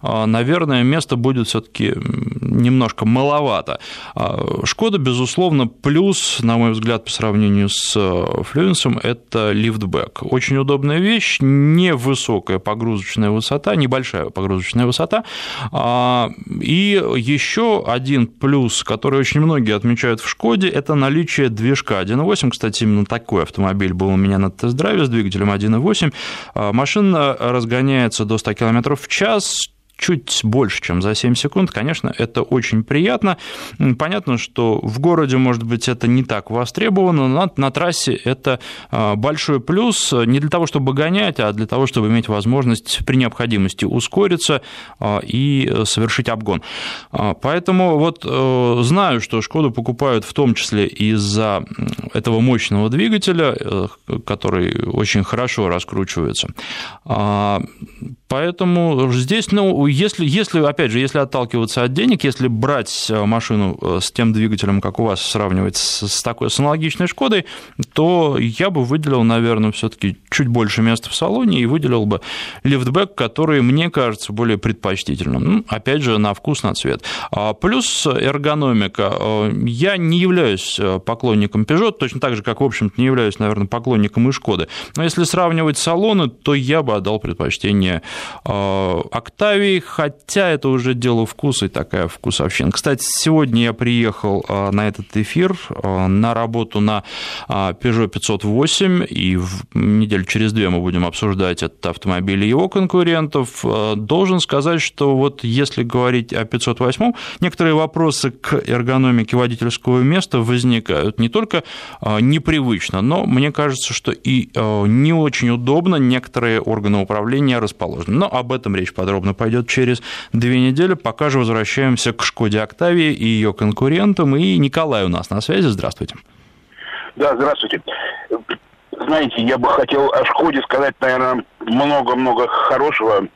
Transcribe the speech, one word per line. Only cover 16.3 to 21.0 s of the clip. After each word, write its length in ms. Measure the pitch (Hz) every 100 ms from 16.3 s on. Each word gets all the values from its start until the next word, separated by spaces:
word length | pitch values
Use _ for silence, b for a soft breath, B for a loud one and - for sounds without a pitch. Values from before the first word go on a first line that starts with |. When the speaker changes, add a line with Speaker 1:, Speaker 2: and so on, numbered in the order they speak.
| - - -
Speaker 1:
и 360 | - 165 202 196 - 131
еще 680 | 117 143 - - 233 208 -
один 400 | 120 131 139 117
плюс, 540 | - 135 143 120 -
который 380 | - 110 139 135
очень 220 | 127 147
многие 320 | 160 151 107 104
отмечают 460 | 117 117 123 113
в 40 | -
"Шкоде", 420 | - 226 226 180
это 260 | 143 143
наличие 560 | 151